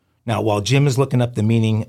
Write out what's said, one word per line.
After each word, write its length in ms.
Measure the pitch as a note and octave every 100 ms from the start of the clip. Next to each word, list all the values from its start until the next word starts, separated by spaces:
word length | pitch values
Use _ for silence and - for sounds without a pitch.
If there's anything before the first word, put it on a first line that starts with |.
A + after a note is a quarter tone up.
| _ _ -
Now, 160 | G2+
while 180 | G#2+ G#2
Jim 260 | G2+ C3+ C#3+
is 120 | B2
looking 240 | C3+ B2+
up 120 | A#2+
the 80 | B2
meaning 440 | G#2+ A2+ A2+ A2